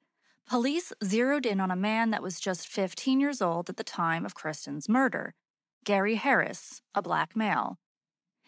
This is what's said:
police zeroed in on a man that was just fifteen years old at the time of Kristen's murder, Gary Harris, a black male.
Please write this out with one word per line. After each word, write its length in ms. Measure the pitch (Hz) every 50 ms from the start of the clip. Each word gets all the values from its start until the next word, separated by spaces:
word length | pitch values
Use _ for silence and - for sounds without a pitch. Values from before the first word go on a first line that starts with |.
| _ _ _ _ _ _ _ _ _
police 480 | - 233 247 233 269 285 339 349 - - - -
zeroed 400 | 190 190 220 247 262 285 294 254
in 160 | 240 202 190
on 100 | 190 185
a 60 | 185
man 320 | 180 190 214 220 220 226 226 220
that 100 | - -
was 180 | 185 175 -
just 260 | - 196 180 170 -
fifteen 540 | - - - 196 180 - - - 262 262 269
years 220 | 277 285 285 247 208
old 260 | 175 165 170 175 -
at 80 | -
the 80 | - -
time 400 | - - - 170 165 165 165 180
of 100 | 202 -
Kristen's 540 | - - 156 151 - - - 143 151 156 -
murder, 460 | 214 254 269 254 170 165 - - - _ _ _ _ _ _ _ _ _ -
Gary 300 | - 202 196 190 208 226
Harris, 680 | 214 202 277 254 185 - - - - - - - - _ _ -
a 80 | 208 190
black 340 | 180 170 160 160 165 -
male. 420 | 220 220 208 170 127 104 - - - _ _ _ _ _ _ _ _ _ _ _ _ _